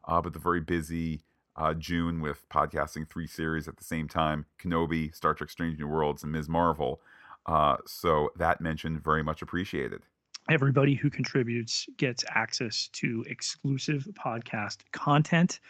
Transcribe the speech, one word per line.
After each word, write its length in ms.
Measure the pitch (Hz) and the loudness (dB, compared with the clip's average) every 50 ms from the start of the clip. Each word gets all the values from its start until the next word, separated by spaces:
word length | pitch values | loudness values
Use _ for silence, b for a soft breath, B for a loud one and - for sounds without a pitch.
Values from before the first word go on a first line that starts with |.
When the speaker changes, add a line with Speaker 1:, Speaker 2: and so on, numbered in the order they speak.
| - | -4
Speaker 1:
uh, 140 | - 82 85 | 0 0 0
but 120 | 82 87 80 | 0 0 -6
the 60 | 80 | -2
very 220 | 78 90 87 85 | 0 0 2 2
busy, 600 | 80 90 87 85 78 82 85 82 82 82 78 76 - _ _ _ _ _ _ | 0 0 0 -2 -2 -2 -4 -4 -2 -4 -4 -6 -10 _ _ _ _ _ _
uh, 200 | - 78 78 80 | -2 -2 0 0
June 440 | 82 78 85 87 85 85 85 85 80 | -2 -2 -2 0 0 0 0 -2 -2
with 300 | 78 73 71 - _ - | -4 -4 -6 -6 _ -2
podcasting 580 | - 73 78 73 - 76 73 - - 78 78 | 0 2 2 2 0 -2 -2 -2 -4 -8 -10
three 200 | - - 85 80 | -8 -8 -8 -8
series 400 | 78 - - 80 80 80 80 76 | -8 -6 -4 -2 -2 -2 -2 -4
at 100 | 80 71 | -6 -12
the 60 | - - | -14 -10
same 240 | - 87 80 78 | -6 -6 -4 -4
time, 400 | 78 - 85 80 78 76 76 76 - _ - | -2 -2 0 0 0 0 -2 -6 -10 _ -10
Kenobi, 540 | - 90 82 82 85 76 82 80 78 78 - | -4 -2 0 0 2 2 0 0 -2 -4 -4
Star 220 | - - 80 76 | 0 0 0 0
Trek 160 | - 76 - | 0 -4 -10
Strange 260 | - - 87 82 78 | -6 -4 -4 -4 -4
New 100 | 73 73 | -4 -4
Worlds, 360 | 73 76 80 76 73 71 - - | -2 0 2 2 2 0 -2 -6
and 80 | 76 | -4
Ms. 180 | 78 78 73 73 | -4 -4 -2 0
Marvel. 500 | 82 85 87 85 78 76 71 64 71 B B B B B B B B B - | 2 4 4 4 2 2 0 -2 -2 B B B B B B B B B -2
Uh, 300 | 82 80 76 76 73 64 - - | 2 4 6 6 6 4 2 -2
so 440 | - - - - 85 78 76 76 - - | -8 -8 0 2 4 4 4 4 2 0
that 240 | - 82 82 78 - | 2 2 2 2 2
mention 360 | 80 80 80 76 - 80 80 | 0 -4 -4 -4 -4 -4 -6
very 240 | 76 - 78 78 78 | -2 0 2 2 2
much 200 | 76 78 80 - | 0 -2 -4 -6
appreciated. 640 | 82 - - 87 95 - - 73 64 53 50 - - _ _ _ _ _ - - _ - | -6 -4 -4 -4 -4 -2 -4 -4 -4 -4 -6 -10 -14 _ _ _ _ _ -20 -6 _ 2
Speaker 2:
Everybody 440 | 160 147 139 139 123 143 139 143 139 | 2 4 4 4 6 6 6 6 4
who 160 | - - 147 | 4 2 0
contributes 800 | - - 131 - - 139 120 117 117 120 117 117 - - - - 262 | 0 -2 -2 0 0 0 0 0 -2 -4 -4 -4 -4 -4 -6 -8 -4
gets 260 | - 143 127 120 - - - | -2 -2 -2 -2 -4 -6 -2
access 580 | - 110 110 - - - 127 110 110 - - - - | -2 -2 -2 -2 -2 -4 -4 -4 -4 -6 -6 -6 -6
to 320 | - - - - 117 - | -4 -4 -2 -2 -4 -6
exclusive 800 | - 127 - - - - - - 139 139 131 - - 151 139 135 208 202 | -6 -8 -8 -8 -8 -6 -4 -2 -2 -2 0 0 -2 -2 -2 -4 -8 -10
podcast 640 | - - 131 113 113 - - - 110 104 101 - - _ _ - | -8 -6 -6 -6 -6 -6 -6 -6 -4 -4 -6 -8 -12 _ _ -10
content. 640 | - - 147 143 151 156 - 175 165 175 - - - B | -2 2 4 6 6 6 6 6 4 4 4 2 -4 B